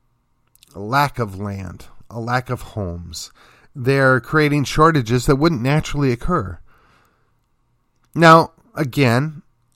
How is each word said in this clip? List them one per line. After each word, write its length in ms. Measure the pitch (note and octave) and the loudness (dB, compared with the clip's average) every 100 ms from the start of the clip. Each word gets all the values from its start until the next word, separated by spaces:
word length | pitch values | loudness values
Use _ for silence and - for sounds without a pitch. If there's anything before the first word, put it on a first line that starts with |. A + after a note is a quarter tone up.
| _ _ _ _ _ _ _ | _ _ _ _ _ _ _
lack 440 | F#2 G#2 C3+ C#3+ - | -16 -6 -2 -2 -4
of 200 | G#2+ F#2+ | -8 -8
land, 480 | G2+ G2 F#2 F#2 - - - | -10 -10 -14 -16 -20 -20 -18
a 100 | A#2 | -12
lack 300 | A#2 B2 B2 | -6 -6 -4
of 120 | B2 | -10
homes. 680 | - - F#2+ F2 E2+ D#2+ - _ _ _ _ | -10 -8 -8 -8 -14 -16 -16 _ _ _ _
They're 460 | C#3+ B2 C#3 C3+ C3 | -8 -2 2 4 2
creating 440 | - D#3 D3 D3 | 0 0 2 0
shortages 600 | B2+ - D#3+ D#3 A2 B2 A#2+ | -2 4 4 4 0 0 2
that 100 | C3+ | 2
wouldn't 260 | E3 C#3+ | 2 0
naturally 480 | B2+ D3+ - C#3+ C#3 | -2 -2 -2 -2 -2
occur. 480 | A#2 - F3 F#2+ - - _ _ _ _ _ _ _ _ _ _ _ _ _ _ | -2 -4 -4 -6 -12 -18 _ _ _ _ _ _ _ _ _ _ _ _ _ _
Now, 380 | - E3 E3 - _ _ | 4 8 8 6 _ _
again, 680 | - D3 C#3+ C3 A#2 D#3 D3+ - _ _ | -6 -4 0 2 2 -2 -8 -20 _ _